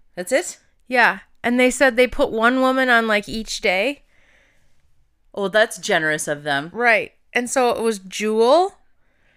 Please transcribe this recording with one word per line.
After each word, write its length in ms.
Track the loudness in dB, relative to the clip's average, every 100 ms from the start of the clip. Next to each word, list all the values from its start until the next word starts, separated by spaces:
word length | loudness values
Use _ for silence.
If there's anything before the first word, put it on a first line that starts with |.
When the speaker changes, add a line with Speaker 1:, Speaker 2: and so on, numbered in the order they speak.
| _
Speaker 1:
That's 180 | -14 -4
it? 260 | -2 -2 -12 _ _ -6
Speaker 2:
Yeah. 320 | 2 2 0 -10 _
And 140 | -4 2
they 120 | 0
said 240 | 2 2
they 140 | 4 0
put 220 | 2 -2
one 280 | 0 0 2
woman 280 | 0 0 2
on, 180 | 2 2
like, 220 | -2 -4
each 320 | -10 -10 -6
day. 420 | -2 -2 -2 -6 _ _ _ _ _ _ _ _ _ _ _ _ _
Speaker 1:
Well, 160 | -6 -2
that's 300 | 2 0 -2
generous 480 | -2 0 0 -2 -4
of 160 | -6
them. 260 | -4 -4 -6
Speaker 2:
Right. 400 | -2 0 0 -2 _ _
And 160 | -6 -2
so 220 | 0 0
it 100 | 0
was 200 | -2 -4
Jewel, 760 | -8 -6 -2 2 4 4 2 -4 _ _ _ _ _